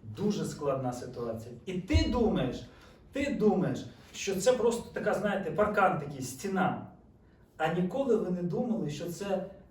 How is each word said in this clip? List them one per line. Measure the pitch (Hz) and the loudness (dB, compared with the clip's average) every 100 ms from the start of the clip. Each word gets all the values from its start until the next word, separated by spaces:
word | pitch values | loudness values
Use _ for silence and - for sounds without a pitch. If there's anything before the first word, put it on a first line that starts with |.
| - - | -14 -2
Дуже | 202 160 | 0 0
складна | 156 - 147 127 127 | -2 -2 0 0 -2
ситуація. | 123 123 120 117 107 120 - - | -4 -8 -6 -6 -6 -8 -12 -6
І | |
ти | 180 - 311 320 | -6 2 4 4
думаєш, | 247 202 180 127 117 - - - - - | 4 2 2 0 -4 -10 -18 -20 -20 -8
ти | 277 277 | -4 -2
думаєш, | 196 214 185 143 120 - - - | 2 4 4 2 -2 -6 -16 -18
що | - - 185 | -8 -4 2
це | 254 | 2
просто | 247 226 214 - | 4 2 0 -4
така, | - 208 | -2 0
знаєте, | 196 202 190 - | 2 0 0 -2
паркан | - 208 - 190 - | 2 2 4 4 2
такий, | 143 127 | -4 -8
стіна. | 127 - 196 190 151 - - - - - - - - - | -8 -6 -2 0 0 0 -10 -18 -20 -20 -20 -20 -20 -2
А | 160 | 0
ніколи | 175 185 262 269 208 | 2 0 0 2 2
ви | 180 | 2
не | 180 | -2
думали, | 175 226 247 220 151 | -2 0 0 0 -2
що | 147 170 | -4 -6
це | 170 196 190 185 - - | -6 -2 -2 -2 -12 -20